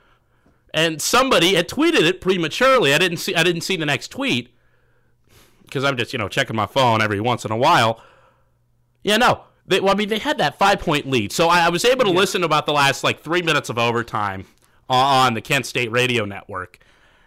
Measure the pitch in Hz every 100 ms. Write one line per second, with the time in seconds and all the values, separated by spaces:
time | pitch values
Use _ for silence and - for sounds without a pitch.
0 | _ _ _ _ _ _ _ 151 165 160
1 | - 240 262 220 170 180 180 - 330 311
2 | 165 185 180 190 156 - 262 262 151 143
3 | 180 170 - 175 165 170 - 185 151 139
4 | - - 269 135 - _ _ _ _ _
5 | _ _ _ _ _ _ _ 139 135 127
6 | 110 127 107 - 131 110 101 139 127 110
7 | 107 101 113 117 - 110 135 170 113 113
8 | - _ _ _ _ _ _ _ _ _
9 | 180 214 240 - - _ - 185 190 196
10 | 214 214 277 294 156 - 196 202 - 147
11 | 135 131 101 - 170 175 170 170 233 254
12 | 233 170 196 202 170 151 147 147 139 135
13 | 143 117 - 175 165 147 - 117 117 117
14 | 113 113 104 95 98 _ _ _ - 127
15 | 135 135 127 113 - 143 120 139 120 120
16 | 123 120 104 98 - 95 90 _ _ _
17 | _ _